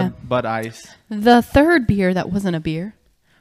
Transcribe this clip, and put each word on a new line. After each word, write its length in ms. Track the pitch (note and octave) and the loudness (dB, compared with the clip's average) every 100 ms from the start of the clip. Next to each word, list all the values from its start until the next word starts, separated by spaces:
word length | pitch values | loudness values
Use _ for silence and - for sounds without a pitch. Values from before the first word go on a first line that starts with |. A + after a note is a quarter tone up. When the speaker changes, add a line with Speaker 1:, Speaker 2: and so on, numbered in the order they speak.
Speaker 1:
Yeah. 40 | - - | -2 -4
Speaker 2:
Bud 220 | B2 B2 | -4 -4
Ice. 420 | A#2 A2+ A2+ - - - - | -2 -6 -8 -12 -20 -20 -12
Speaker 1:
The 320 | G#3 A3 A#3+ | 0 4 4
third 460 | A3+ C#4 D#4 E4+ A3 | 4 2 4 2 0
beer 260 | G3+ F#3 | 0 0
that 180 | F#3 D#3+ | -2 -4
wasn't 260 | F#3+ G3 E3 | -4 -4 -4
a 40 | |
beer 340 | D#3+ D#3+ G3 - _ _ _ _ | -4 -6 -8 -14 _ _ _ _